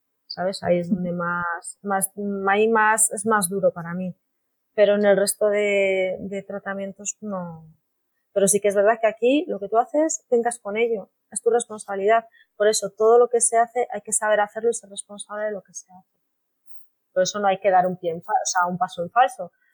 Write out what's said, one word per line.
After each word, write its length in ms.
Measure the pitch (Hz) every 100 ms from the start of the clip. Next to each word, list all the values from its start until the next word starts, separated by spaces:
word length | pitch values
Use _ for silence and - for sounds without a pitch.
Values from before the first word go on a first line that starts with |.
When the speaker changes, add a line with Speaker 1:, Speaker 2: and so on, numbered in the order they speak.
| _ _ _
Speaker 1:
¿Sabes? 360 | - 185 190
Ahí 160 | 175 175
es 100 | 175
donde 200 | 180 175
Speaker 2:
Ujú. 80 | 175
Speaker 1:
más, 640 | 170 175 175 170 - -
más, 280 | 202 196 196 - 202 196 196
ahí 180 | 202 220
más, 420 | 226 214 220 -
es 140 | 208 208
más 240 | 214 175
duro 240 | 196 180
para 200 | 175 165
mí. 220 | 175 185 - _ _ _ _ _
Pero 220 | - 202 208
en 100 | 208
el 120 | 190
resto 300 | 202 - 214
de, 720 | 202 208 202 196 190 185 180
de 240 | 196 196
tratamientos 760 | 196 202 196 196 196 190 208 -
no. 440 | 214 190 175 165 160 _ _ _ _ _ _
Pero 140 | 196 196
sí 100 | 196
que 80 | 202
es 80 | 202
verdad 240 | 202 233
que 80 | 220
aquí 380 | 214 240 294 320
lo 120 | 196
que 100 | 196
tú 80 | 220
haces, 480 | 233 294 320 - _
vengas 300 | 240 233 240
con 160 | 202 208
ello, 340 | 233 220 - _ _
es 100 | 214
tu 80 | 233
responsabilidad. 760 | 233 233 214 - 196 196 226 226 _ _ -
Por 100 | 208
eso, 220 | 214 196
todo 280 | - 220 240
lo 120 | 240
que 100 | 233
se 160 | - 226
hace, 300 | 233 247 -
hay 80 | 208
que 100 | -
saber 300 | - 214 208
hacerlo 300 | 208 220 226
y 20 |
ser 160 | 226 196
responsable 560 | 196 - 202 - 208 214
de 60 |
lo 120 | 202
que 100 | -
se 140 | 170 -
hace. 160 | 185 _ _ _ _ _ _ _ - _ _ _
Por 100 | 185
eso 160 | 185 208
no 80 | 202
hay 120 | 190
que 120 | 202
dar 160 | 185 185
un 100 | 180
pie 140 | 175
en 100 | 170
fa-, 120 | -
o 120 | 214 -
sea, 220 | 185 175
un 100 | 180
paso 260 | 185 -
en 60 | 175
falso. 420 | 240 269 - 175 _ _